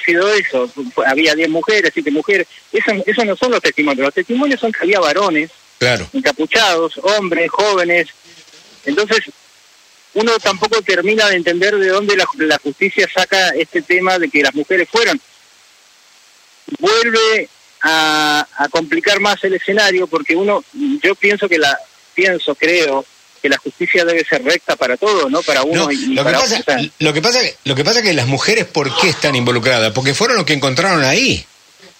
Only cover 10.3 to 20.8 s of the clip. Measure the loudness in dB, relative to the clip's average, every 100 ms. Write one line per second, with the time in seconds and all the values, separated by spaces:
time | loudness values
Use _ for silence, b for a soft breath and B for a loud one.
10.3 | 2 0 -2 0 0 0 0 0 2 2
11.3 | 2 0 0 0 2 2 0 0 0 0
12.3 | -2 -2 0 -2 -2 -2 0 0 0 0
13.3 | 2 0 0 -2 -4 0 0 2 0 0
14.3 | 0 0 0 0 0 0 0 0 -2 -6
15.3 | _ _ _ _ _ _ _ _ _ _
16.3 | _ _ _ -14 -4 0 2 2 2 2
17.3 | 0 -2 _ _ _ 2 2 2 2 2
18.3 | 0 -2 -4 -2 -2 -2 0 0 2 0
19.3 | 0 -2 -2 0 2 2 2 0 -2 0
20.3 | 0 0 0 -4 -4